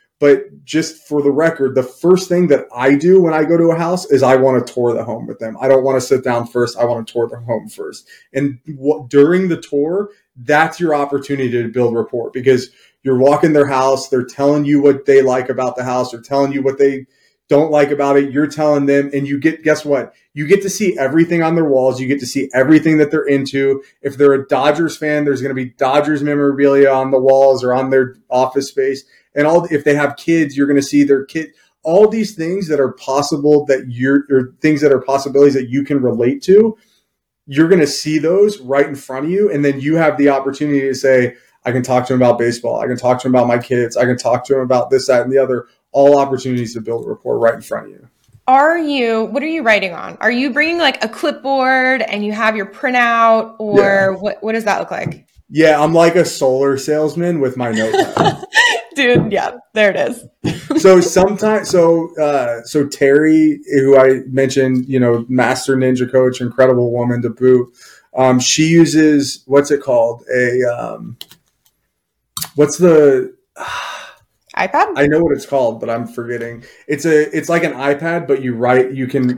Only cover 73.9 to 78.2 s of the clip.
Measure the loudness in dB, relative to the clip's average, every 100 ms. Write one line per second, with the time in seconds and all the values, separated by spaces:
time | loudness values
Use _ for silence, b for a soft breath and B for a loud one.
73.9 | B B B _ _ _ -6 -2 0 0
74.9 | 0 0 2 0 -2 -4 -2 -2 -4 -6
75.9 | -6 -8 -10 -10 -8 -10 -14 B B B
76.9 | -4 2 2 2 -2 -2 -2 -2 -4 -4
77.9 | -2 -4 -6